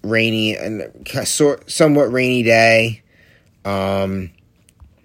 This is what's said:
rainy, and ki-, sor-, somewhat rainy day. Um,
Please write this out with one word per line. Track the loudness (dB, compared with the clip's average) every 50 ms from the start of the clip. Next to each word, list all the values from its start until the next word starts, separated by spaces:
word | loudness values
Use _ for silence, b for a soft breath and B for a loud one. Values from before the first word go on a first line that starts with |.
rainy, | -6 -2 -2 0 0 0 -2 -2 -2 -4 -4
and | -6 -8 -8 -8 -10 -10 -12 -16 -20 -16
ki-, | -12 -10 -8 -6
sor-, | -6 -2 0 0 0 0 -2 -8
somewhat | -8 0 2 2 4 4 2 2 2 0
rainy | 0 0 0 0 0
day. | 2 4 4 6 6 6 6 4 2 0 -4 -10 _ b b b b b b b b b b _ -8
Um, | -6 -4 -2 -2 -2 -2 -2 -4 -4 -6 -8 -8 -10 _ _ _ _ _ _ _ _ _ _ -20 -20 _ _